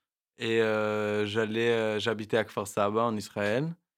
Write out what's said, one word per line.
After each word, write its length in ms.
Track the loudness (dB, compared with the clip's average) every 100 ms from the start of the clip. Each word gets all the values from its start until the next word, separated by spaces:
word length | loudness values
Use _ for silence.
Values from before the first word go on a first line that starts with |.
| _ _ _ -8
Et, 240 | 0 2
euh, 640 | 2 2 0 0 0 0 0
j'allais, 440 | 0 0 0 2
euh, 260 | 2 0 0
j'habitais 380 | -2 -2 0 0
à 80 |
Kfar 240 | 0 -4 -4
Saba, 340 | 0 2 2
en 140 | 0 -2
Israël. 580 | -6 -2 0 0 -2 -6 _